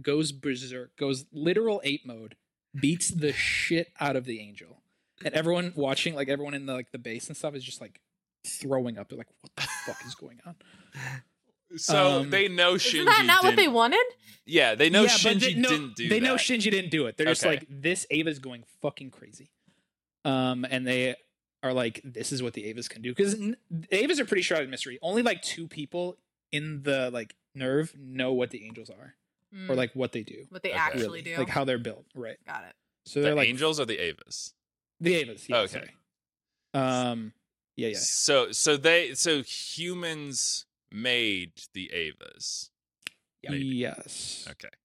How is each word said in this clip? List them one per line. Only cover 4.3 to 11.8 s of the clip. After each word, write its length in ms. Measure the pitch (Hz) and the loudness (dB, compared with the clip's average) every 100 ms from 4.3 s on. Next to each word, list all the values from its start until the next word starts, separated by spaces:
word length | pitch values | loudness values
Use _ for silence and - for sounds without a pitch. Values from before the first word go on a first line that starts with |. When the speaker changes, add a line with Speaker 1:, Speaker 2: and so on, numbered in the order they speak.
| 113 | -8
Speaker 1:
angel. 400 | 104 101 - - _ _ _ _ | -12 -18 -20 -20 _ _ _ _
And 100 | 151 | -4
everyone 380 | 143 160 175 175 175 | -2 2 0 0 -2
watching, 400 | 139 135 175 156 | 0 0 -2 -2
like, 120 | 135 | -2
everyone 240 | 139 147 143 | -2 -4 -8
in 100 | 135 | -6
the, 80 | |
like, 180 | 127 123 | -8 -8
the 60 | 127 | -12
base 280 | 120 113 - | -10 -10 -10
and 100 | 151 | -8
stuff 180 | 156 143 | -8 -8
is 80 | |
just, 160 | 131 - | -10 -14
like, 200 | 113 _ _ _ _ _ - | -18 _ _ _ _ _ -14
throwing 500 | - 135 135 120 110 | -10 -2 0 -2 -6
up. 120 | 104 | -12
They're 80 | - | -14
like, 100 | - _ | -16 _
"What 100 | - - | -18 -8
the 60 | 139 - - | -6 -6 -8
fuck 120 | - - | -12 -14
is 100 | - | -16
going 240 | - - - | -16 -18 -20
on?" 100 | 170 - - - 139 131 135 - _ _ _ _ | -20 -20 -20 -20 -12 -10 -12 -14 _ _ _ _
Speaker 2:
So 440 | 165 | -6